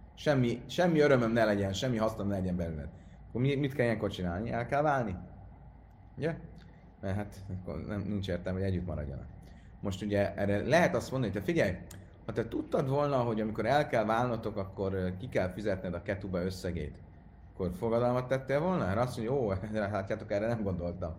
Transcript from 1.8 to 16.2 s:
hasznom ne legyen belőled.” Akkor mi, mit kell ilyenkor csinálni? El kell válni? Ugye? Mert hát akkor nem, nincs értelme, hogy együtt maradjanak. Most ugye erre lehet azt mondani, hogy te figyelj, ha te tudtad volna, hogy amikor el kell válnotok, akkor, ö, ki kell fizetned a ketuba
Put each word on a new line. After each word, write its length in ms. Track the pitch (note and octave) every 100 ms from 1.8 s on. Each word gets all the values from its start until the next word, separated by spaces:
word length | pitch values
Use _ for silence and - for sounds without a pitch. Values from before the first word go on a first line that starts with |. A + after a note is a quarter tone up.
| C3 A2+
hasznom 300 | A2 A2 G2+
ne 80 |
legyen 220 | G2 F#2 F2+
belőled.” 320 | E2+ D2+ D2+ - - - -
Akkor 120 | A2+
mi, 140 | C3+
mit 180 | C#3 C#3+
kell 120 | C3+
ilyenkor 260 | A#2+ G#2+ G#2+
csinálni? 400 | - F2+ F2 A#2
El 160 | A#2 A#2+
kell 160 | C#3
válni? 340 | D3+ C#3 A2 F2 - - - - - - - - - -
Ugye? 200 | D3+ D#3 - - - - - -
Mert 160 | G2 G2
hát 280 | G2+ - - F#2
akkor 240 | - D#2 D#2
nem, 140 | G2+
nincs 280 | - G2+ F#2+
értelme, 300 | F2 F#2 F#2
hogy 100 | F#2+
együtt 180 | F2+ F2
maradjanak. 400 | D2+ C#2+ B1+ A#1+ - - - - -
Most 220 | G#2 F#2+
ugye 320 | G#2+ G2+ G2
erre 280 | - G2+ G2+ G#2
lehet 280 | D#3+ F3+
azt 160 | A#2+ -
mondani, 220 | C3 A2+
hogy 80 | G2+
te 60 | G2
figyelj, 300 | E3+ G#2 F2 - - - - -
ha 60 |
te 160 | A2+ A2+
tudtad 400 | - - A3+ C3
volna, 280 | C#3+ D3 C3
hogy 240 | A#2+ A2
amikor 260 | G#2+ A2 G#2+
el 200 | D3 D3
kell 180 | A#2+
válnotok, 520 | G#2+ A2+ B2 A2+ A2+ G2+
akkor, 380 | G2 - F#2+
ö, 220 | F#2+ F#2 F2+
ki 120 | C3
kell 200 | A2 F2+
fizetned 460 | G2+ G#2 F#2 F#2
a 80 | E2+
ketuba 420 | - F#2+